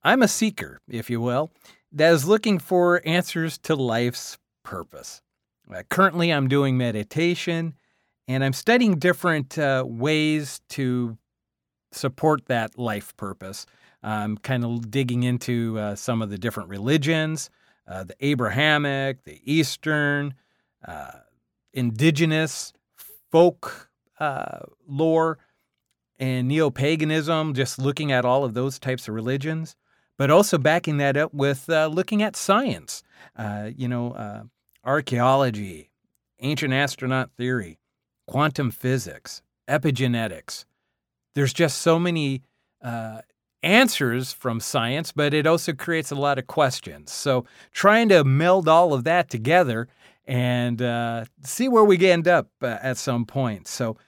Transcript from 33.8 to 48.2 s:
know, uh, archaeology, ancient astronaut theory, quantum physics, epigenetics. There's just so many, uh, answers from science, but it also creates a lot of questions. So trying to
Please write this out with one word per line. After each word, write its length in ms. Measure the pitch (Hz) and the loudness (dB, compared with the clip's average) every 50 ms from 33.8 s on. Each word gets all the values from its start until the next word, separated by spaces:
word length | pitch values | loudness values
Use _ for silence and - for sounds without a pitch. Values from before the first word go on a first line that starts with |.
| 127 120 | -6 -4
know, 220 | 123 120 120 120 | -4 -4 -4 -6
uh, 320 | 117 - 107 104 104 110 107 113 _ _ _ _ _ _ _ | -8 -10 -12 -12 -12 -14 -16 -20 _ _ _ _ _ _ _
archaeology, 1080 | 123 139 147 139 - 127 120 120 127 135 139 139 123 107 104 101 95 85 76 76 _ _ _ _ _ _ _ _ _ _ _ | 0 0 0 0 -2 0 2 4 4 4 4 4 0 -2 -4 -8 -10 -12 -16 -18 _ _ _ _ _ _ _ _ _ _ _
ancient 340 | 123 135 151 131 156 135 131 | -6 -4 -4 -2 -2 -2 0
astronaut 580 | 135 143 135 - - 131 127 131 131 127 127 _ | 0 0 -2 -4 -6 -4 -2 -2 -2 -4 -6 _
theory, 420 | - 120 127 127 120 95 85 80 _ _ _ _ _ _ _ _ _ _ | -6 -4 -4 -4 -4 -6 -8 -16 _ _ _ _ _ _ _ _ _ _
quantum 460 | - - 135 147 156 135 - 139 117 | -6 -2 0 0 0 0 -2 -4 -4
physics, 720 | - - - 127 131 127 104 90 - - _ - - - _ _ _ _ _ | -4 -4 -4 -2 -2 -2 -4 -8 -14 -16 _ -18 -18 -18 _ _ _ _ _
epigenetics. 960 | - 139 151 135 160 135 110 135 123 120 117 113 107 85 78 _ - - - - _ _ _ _ _ _ _ _ _ _ _ _ _ _ | -2 -2 0 0 0 0 0 0 0 0 -2 -2 -6 -8 -12 _ -16 -16 -16 -18 _ _ _ _ _ _ _ _ _ _ _ _ _ _
There's 180 | 143 143 127 | 0 0 0
just 280 | - - 170 151 - - | 2 2 0 0 0 0
so 200 | - 170 165 165 | 2 2 4 4
many, 440 | 175 180 170 165 147 139 135 127 _ _ _ _ _ _ _ _ | 2 0 0 0 -2 -2 -2 -4 _ _ _ _ _ _ _ _
uh, 400 | - 123 117 117 113 113 110 110 - _ _ _ _ _ _ _ - | -12 -10 -8 -8 -8 -10 -12 -16 -20 _ _ _ _ _ _ _ 0
answers 720 | 160 196 233 269 226 - - 143 120 117 127 131 - - | 4 4 6 4 4 2 0 0 0 0 -2 -4 -6 -10
from 260 | - - 127 113 113 | -6 -6 -4 -4 -4
science, 520 | - - - 135 113 117 135 151 165 - | -6 -2 -2 -2 -2 0 -2 -4 -6 -6
but 240 | - 143 147 147 143 | -4 -2 0 0 0
it 100 | 156 143 | 2 4
also 260 | 160 165 165 - - | 2 2 2 0 -6
creates 380 | 151 135 - 170 165 160 151 - | -6 -6 -4 -4 -4 -4 -4 -4
a 60 | 147 | -4
lot 240 | 139 143 143 139 131 | -2 0 0 0 -2
of 80 | 123 | -4
questions. 640 | - - 156 147 127 - - - 87 76 71 76 - | -4 0 2 2 2 2 -4 -10 -14 -16 -16 -16 -14
So 340 | - - - 147 131 127 123 _ _ - - _ | -12 -4 0 2 2 0 0 _ _ -20 -20 _
trying 380 | _ - - 202 214 226 233 214 | _ 4 6 6 6 6 6 6
to 140 | 196 165 | 6 6